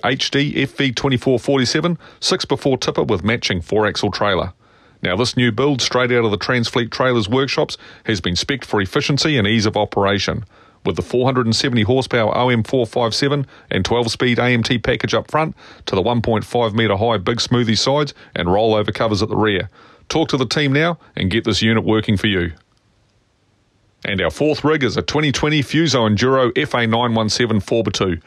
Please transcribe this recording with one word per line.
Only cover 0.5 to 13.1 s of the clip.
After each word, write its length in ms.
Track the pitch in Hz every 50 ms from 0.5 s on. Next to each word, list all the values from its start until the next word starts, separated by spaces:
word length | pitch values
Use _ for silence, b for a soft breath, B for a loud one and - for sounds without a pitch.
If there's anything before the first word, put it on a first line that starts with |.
| - -
F 120 | 135 -
V 180 | - - 139 131
twenty-four 480 | 110 - - 139 131 117 - 135 127 117
forty-seven, 600 | - - 139 135 123 - - 156 156 175 170 B B B B B
six 260 | - - 190 185 -
by 120 | - 139
four 220 | - - 143 127 -
tipper 260 | - 147 - 165 156
with 180 | 123 107 85
matching 380 | 90 110 117 117 - - 98 85
four-axle 500 | 82 - 101 107 107 101 85 - - 101
trailer. 420 | - - 107 101 95 82 78 95 - b b b b b b b b b
Now, 120 | - 90 92
this 220 | 104 123 - -
new 160 | 127 123 123
build, 280 | 107 120 135 147 143 120
straight 300 | - - - 123 127 120
out 140 | 123 120 113
of 80 | 107
the 40 | 101
Transfleet 540 | 95 - - 127 123 117 - - 127 120 110
Trailers 380 | - - 131 127 123 117 98 98
workshops, 500 | 123 131 143 127 - 156 151 - - B B B B B B
has 140 | - 110 85
been 140 | - 90 87
spec'd 300 | - - - 139 131 -
for 160 | - - 104
efficiency 580 | 95 - - 147 135 - 143 135 - 160 147 123
and 80 | 101
ease 200 | 104 113 113 104
of 100 | 107 -
operation. 680 | 104 104 - - 104 98 98 101 95 - - 78 117 110 b b b b b b b -
With 120 | - 160
the 60 | 117
four 240 | - - 127 123 123
hundred 200 | 131 131 127 120
and 80 | 113 110
seventy 280 | - - 135 123 117
horsepower 540 | 101 95 127 131 127 - - 120 107 101 -
O 120 | 117 123 127
M 160 | 123 113 107
four 220 | - 139 131 117
five 280 | - - 123 120 110